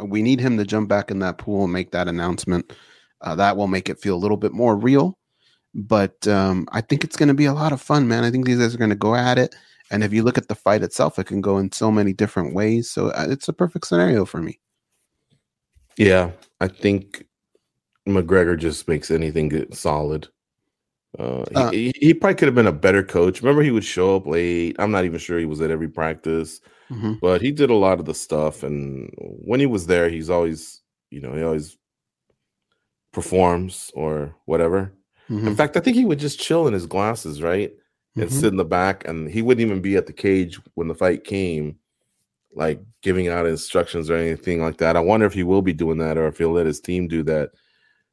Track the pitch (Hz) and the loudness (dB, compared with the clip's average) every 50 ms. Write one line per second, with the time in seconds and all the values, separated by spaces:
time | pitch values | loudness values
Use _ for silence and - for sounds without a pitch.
0 | 104 98 98 107 107 123 135 123 123 131 120 107 104 95 107 110 107 101 104 101 | -8 -4 -2 0 2 4 2 4 2 2 0 0 0 0 0 -2 0 2 0 0
1 | 98 - 104 95 95 92 85 - - - 104 98 98 87 87 92 90 - - 90 | 0 -2 -4 -2 -2 -4 -4 -6 -8 -4 -2 0 0 0 0 -2 -4 -4 -4 -4
2 | 90 87 85 87 87 87 87 85 - 95 90 87 - - - - - _ - _ | -2 -2 -2 -2 -2 -2 -4 -4 -2 -2 -2 -2 -2 -4 -12 -20 -20 _ -20 _
3 | _ _ _ _ - - 80 85 98 101 98 98 104 92 95 92 90 - 82 - | _ _ _ _ -10 -6 -2 2 2 2 2 2 0 0 0 -2 -2 -4 -8 -4
4 | - 101 92 87 95 104 107 92 104 104 - 104 123 120 107 101 113 127 135 139 | -2 -2 -2 0 0 0 0 0 0 -2 0 2 2 2 2 4 4 4 4 4
5 | 156 185 190 - _ _ _ _ _ _ _ _ _ _ - - 101 110 113 104 | 4 2 -2 -6 _ _ _ _ _ _ _ _ _ _ -12 -12 -2 2 2 2
6 | 98 95 - _ - 104 101 98 95 95 92 92 82 - - 117 113 - 143 139 | 2 2 -2 _ 0 2 2 4 4 2 2 0 -2 -4 -6 -6 -2 -2 -2 -2
7 | - 156 - - 156 147 139 139 151 139 139 151 151 156 143 127 - - 147 147 | -2 -4 0 2 4 4 6 4 4 2 2 0 0 -2 -2 -4 -2 0 2 2
8 | 135 117 113 120 120 117 120 127 127 127 123 120 120 113 120 117 113 107 104 101 | 4 4 2 2 2 2 0 0 0 2 2 2 2 2 2 2 2 2 2 2
9 | 101 107 117 123 123 127 123 127 127 - - - _ _ _ _ _ _ 101 104 | 2 2 2 2 2 2 4 2 2 0 -2 -10 _ _ _ _ _ _ -2 -2
10 | 107 98 107 113 110 123 123 127 - - - - - 98 104 107 95 85 - - | 0 0 2 2 2 2 2 0 -2 -4 -8 -2 2 2 2 2 2 -2 0 0
11 | - 78 - - 95 - 95 101 92 101 98 98 98 95 - - 113 110 110 107 | 0 0 0 -4 -6 -4 -4 -2 0 0 0 0 0 -2 -4 -2 0 2 2 2
12 | 104 98 92 - 107 101 - 98 85 71 78 92 107 107 113 117 117 - - 95 | 2 0 0 0 -2 0 0 -2 -4 -2 -2 0 0 2 0 0 -2 -4 -4 -2
13 | 92 85 - - 76 78 135 139 - - 160 - 180 170 - 170 - - 180 170 | -2 -2 -2 -2 -2 -2 -4 -4 -4 -8 -2 -2 -2 -2 -2 -6 -6 -2 0 2
14 | 180 180 135 107 90 - - 87 82 - - - _ _ _ _ _ _ _ _ | 2 4 2 2 0 -2 -4 -8 -8 -8 -10 -14 _ _ _ _ _ _ _ _
15 | _ _ _ _ _ _ _ _ _ _ _ _ _ _ _ _ _ _ _ - | _ _ _ _ _ _ _ _ _ _ _ _ _ _ _ _ _ _ _ 4
16 | 107 98 92 92 90 87 87 - - _ _ _ 92 95 - - - 101 101 95 | 6 6 6 6 4 2 -4 -10 -18 _ _ _ -4 -4 -2 0 2 2 2 2
17 | 98 - - - - _ _ _ _ _ _ _ _ _ _ _ _ _ _ _ | 0 -6 -14 -20 -20 _ _ _ _ _ _ _ _ _ _ _ _ _ _ _
18 | _ 98 98 95 87 80 95 92 87 85 87 78 82 80 73 - - - 80 73 | _ 0 0 0 2 4 4 4 4 4 2 0 -2 -4 -4 -4 -4 -4 -4 -4
19 | - - 82 80 80 78 78 80 78 76 76 78 - - - - - 85 76 73 | -2 -2 -2 -2 -2 -2 -2 -2 -2 0 -2 -2 -4 -6 -10 -6 -2 -2 -2 0
20 | 76 73 78 76 - - _ _ _ _ _ _ _ _ _ _ _ _ _ _ | -2 -2 -4 -6 -8 -12 _ _ _ _ _ _ _ _ _ _ _ _ _ _
21 | _ _ - - - 62 64 64 - - - 131 123 117 - 107 117 123 - - | _ _ -12 -10 -8 -6 -6 -6 -6 -4 -2 0 0 0 0 -2 -2 -4 -2 2
22 | 143 156 165 165 - 196 185 - 165 139 123 123 113 98 80 73 - 92 95 98 | 4 4 4 4 2 0 2 2 2 4 4 6 4 4 2 4 4 4 4 4
23 | 95 - - 90 87 92 92 - 110 127 143 151 151 147 120 110 95 - - 92 | 2 2 2 2 2 2 2 0 0 2 4 4 4 4 2 0 0 -2 -2 0
24 | 90 95 95 95 90 73 78 85 87 87 87 87 85 85 - - 98 104 107 95 | 2 2 2 2 0 -2 -2 0 0 0 0 -2 -2 -4 -2 -2 -2 0 2 0
25 | 92 87 80 82 - - 87 85 82 78 76 76 80 78 80 78 80 76 73 80 | 0 0 -2 -6 -6 -4 -4 -4 -2 -4 -4 -4 -2 -2 -2 -4 -4 -6 -6 -4
26 | 80 80 80 78 - 82 80 82 80 78 - - _ _ _ _ _ _ 131 110 | -4 -4 -4 -4 -4 -4 -2 -2 -4 -6 -10 -18 _ _ _ _ _ _ -12 -6
27 | 107 107 113 110 90 90 92 87 107 135 147 147 143 123 117 104 98 95 92 87 | -6 -6 -4 -2 0 2 2 2 0 -2 0 0 2 4 4 4 4 4 2 0
28 | 80 - - - - - 80 76 78 76 76 - - 69 73 71 71 69 67 67 | -2 -6 -8 -8 -6 -4 -2 -2 -2 -2 -4 -6 -8 -8 -8 -8 -8 -8 -10 -12
29 | - 50 50 50 50 50 50 - - - 117 131 143 135 113 98 85 85 90 87 | -14 -16 -16 -18 -18 -18 -18 -14 -6 -2 0 0 2 0 0 -2 0 2 2 2
30 | 85 85 82 80 78 82 90 85 85 82 80 80 - - - - _ _ _ _ | 2 2 0 -4 -4 -2 0 0 0 0 -2 -6 -10 -16 -20 -20 _ _ _ _
31 | _ _ - 71 67 62 67 78 80 82 80 78 76 87 - _ _ _ _ _ | _ _ -18 -14 -12 -10 -8 -4 -4 -2 -2 -4 -6 -10 -16 _ _ _ _ _
32 | _ _ _ _ _ _ _ _ _ _ _ _ _ _ _ _ _ _ _ _ | _ _ _ _ _ _ _ _ _ _ _ _ _ _ _ _ _ _ _ _
33 | _ _ - 107 101 - 92 92 92 87 87 87 90 92 92 - - - - 67 | _ _ -10 -10 -6 -2 2 4 4 4 4 0 -2 -6 -10 -12 -16 -14 -10 -8
34 | 78 78 78 76 73 73 80 - _ - 80 82 82 82 90 98 95 95 - _ | -6 -4 -4 -4 -6 -8 -12 -16 _ -2 0 2 2 2 2 0 -2 -4 -10 _
35 | _ _ _ _ _ - 107 104 110 110 104 107 151 151 - 190 170 262 233 247 | _ _ _ _ _ -8 -6 -4 -2 -2 0 0 0 0 0 0 0 2 2 2
36 | 254 208 151 139 147 143 - - - - 160 170 165 135 104 95 82 - - 95 | 2 2 0 -2 -2 -6 -8 -8 -4 0 0 2 2 2 0 -2 -4 -4 -4 -2
37 | 101 107 117 107 - 80 73 71 80 85 90 101 101 - - _ _ _ _ _ | -2 -2 -2 -4 -8 -10 -10 -6 -2 -2 0 0 -2 -4 -8 _ _ _ _ _
38 | _ _ _ 85 85 85 131 139 147 107 98 95 87 78 92 90 92 95 95 - | _ _ _ -6 -4 -2 -2 0 0 0 0 0 -2 0 0 2 2 0 -2 -4
39 | - - 82 80 80 76 87 113 113 120 127 110 117 110 101 95 92 98 98 92 | -8 -10 -8 -8 -8 -6 -4 -2 2 2 4 4 4 0 0 -2 -2 0 0 0
40 | - - - - - 101 95 92 90 85 - - - - _ 85 85 82 80 - | 0 -2 -8 -2 0 2 2 2 0 -2 -6 -14 -20 -16 _ -8 -6 -6 -4 0
41 | 95 92 85 - - - 104 98 95 90 82 76 76 76 73 - _ _ _ _ | 0 0 0 0 -4 -6 -4 -4 -2 -2 -4 -4 -6 -6 -10 -12 _ _ _ _
42 | _ _ _ _ _ _ _ _ _ _ _ - 78 80 76 - 98 110 _ _ | _ _ _ _ _ _ _ _ _ _ _ -4 -4 -4 -4 -4 -10 -18 _ _
43 | - 98 90 92 90 87 85 87 85 85 82 78 - - - 92 85 - - 85 | -4 -2 -2 0 0 -2 -2 -2 -2 -2 -2 -4 -6 -2 -2 -2 -2 -2 -4 -6
44 | 80 78 82 82 82 82 80 78 - 92 87 82 80 80 78 - 82 82 82 85 | -4 -2 -2 -2 0 -2 -4 -4 -4 -4 -2 -2 -2 -4 -2 0 0 2 2 2
45 | 82 92 107 110 107 98 - 95 87 87 95 98 95 92 82 76 87 80 80 78 | 2 4 4 4 4 2 2 -2 0 2 2 2 2 0 -2 -2 -2 -2 -2 -2
46 | 80 78 80 80 80 - 80 - 82 82 85 87 82 78 76 - - - 90 90 | -2 -2 0 0 0 -2 -2 -2 -2 0 0 0 0 0 -2 -4 -6 -6 -4 -4
47 | 90 82 82 82 76 78 78 76 71 - - _ _ _ _ _ _ _ _ _ | -2 -2 -4 -4 -2 0 -2 -2 -2 -4 -8 _ _ _ _ _ _ _ _ _
48 | _ _ | _ _